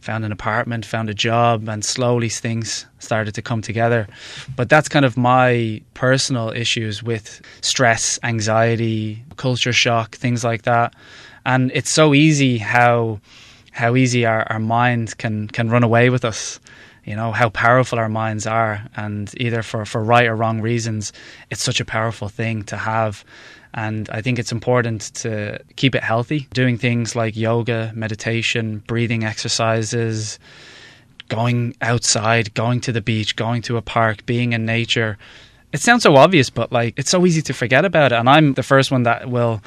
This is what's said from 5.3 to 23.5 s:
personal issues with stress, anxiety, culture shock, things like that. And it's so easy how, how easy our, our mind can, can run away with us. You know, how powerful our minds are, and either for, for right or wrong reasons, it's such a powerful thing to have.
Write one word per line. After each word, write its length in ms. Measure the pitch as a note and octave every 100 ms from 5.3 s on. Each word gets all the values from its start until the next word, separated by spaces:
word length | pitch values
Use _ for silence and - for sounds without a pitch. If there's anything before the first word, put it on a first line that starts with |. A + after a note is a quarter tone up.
| B2+ B2+ A#2+ A2+ G#2+ -
personal 560 | - B2+ C3 - C3 A2+
issues 540 | A2+ A#2 - A2 G#2
with 360 | A2+ A2+ - - - -
stress, 580 | - - B2 A2+ - -
anxiety, 960 | B2+ A2+ G#2 A2 A#2 A2+ A2+ A2 G#2+ G#2+ C3 -
culture 360 | C3+ B2 B2+
shock, 440 | A#2 B2+ A#2 A2+ -
things 260 | B2 A#2+
like 200 | A#2 A#2
that. 300 | - A#2 A#2 - - - - - -
And 240 | B2+ B2+
it's 180 | C3+ -
so 240 | - D#3
easy 440 | C#3+ D#3 D3 C3+ A#2+
how, 640 | G#2 A#2+ A#2+ A#2+ A2+ G#2 - - - - _
how 240 | - A#2
easy 320 | B2+ B2+ B2 A2+
our, 180 | A2 -
our 80 | A2
mind 580 | A2 A#2 B2 A#2+ A2+ -
can, 280 | A#2 G#2+ G#2+
can 240 | - A#2
run 140 | A#2+
away 260 | A#2 A#2 B2
with 140 | B2+
us. 340 | A#2+ - - - - - - -
You 100 | -
know, 160 | G#2 A#2
how 180 | G#2 A#2
powerful 520 | - A#2 B2+ B2 A#2
our 80 | A2+
minds 360 | A2 A2 G#2+
are, 380 | A2 A2+ A2+ G#2 A2 -
and 360 | G#2+ G#2 G2+ -
either 220 | A#2+ A2+
for, 220 | A2 A2+
for 180 | G#2 A#2+
right 240 | A2 A#2+ A#2+
or 80 |
wrong 260 | A2 A2+ A2+
reasons, 520 | G#2+ A#2+ A2+ A2 G2+ - - - -
it's 140 | G#2+
such 160 | - B2
a 60 |
powerful 440 | A#2+ A2+ A2+ A2 G#2
thing 360 | - A2+ A2
to 120 | G2+ G#2
have. 480 | A2 A2+ A2 G#2 - - -